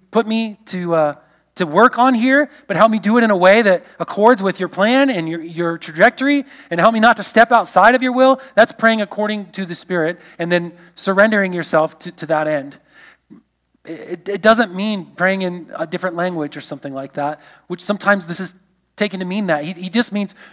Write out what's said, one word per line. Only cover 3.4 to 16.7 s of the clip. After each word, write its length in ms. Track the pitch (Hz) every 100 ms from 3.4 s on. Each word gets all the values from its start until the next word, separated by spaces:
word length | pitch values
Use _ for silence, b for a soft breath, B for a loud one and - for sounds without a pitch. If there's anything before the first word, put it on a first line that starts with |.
| 185 214
that 220 | 208 175 b -
accords 420 | 170 - 220 226
with 200 | 190 175
your 80 | 180
plan 420 | 180 208 262 277
and 180 | 202 160
your, 140 | 165
your 340 | 165 165 170 165
trajectory, 680 | - 156 226 247 269 285 - B B
and 80 | 170
help 160 | 202
me 60 | 220
not 160 | 226 220
to 80 |
step 260 | 185 220 233
outside 460 | 240 - 185 208 254
of 60 |
your 100 | 254
will." 280 | 254 262 262 B
That's 160 | - 233
praying 300 | - 226 226
according 500 | 202 - 208 214 180
to 160 | 190 180
the 80 |
Spirit 460 | - - 180 156 175 B -
and 140 | 170
then 200 | 175 170 165 b
surrendering 580 | - 196 190 220 214 190
yourself 460 | 175 160 160 160 -
to, 140 | 180
to 140 | - 151
that 200 | 156 156
end. 320 | 147 135 - b b b b _ - _ _ _ _
It, 440 | - 160 - 175 196
it 140 | 202
doesn't 320 | 214 226 214
mean 320 | 185 214 202 160 -
praying 260 | 180 190
in 300 | 185 175 160
a 120 | - 160
different 280 | 175 180
language 420 | 170 180 170 147 147
or 40 |
something 320 | -